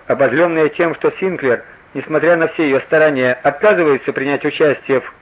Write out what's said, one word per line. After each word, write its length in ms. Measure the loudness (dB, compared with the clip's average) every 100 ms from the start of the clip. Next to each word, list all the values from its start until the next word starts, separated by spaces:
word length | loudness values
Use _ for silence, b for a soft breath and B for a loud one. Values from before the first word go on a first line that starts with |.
| -4
обозлённая 640 | 0 0 2 0 2 0
тем, 260 | 0 -2 -2
что 140 | -4
Синклер, 500 | -2 -4 -2 -2 -2 -4 B B
несмотря 420 | -12 -4 0 2 2
на 120 | 0
все 160 | 0
её 160 | 0 0
старания, 580 | 2 2 2 2 0 0
отказывается 720 | -2 0 2 2 2 0 -2
принять 320 | -4 -4 -2
участие 560 | -2 0 0 0 -2 -2
в 120 | -4 -14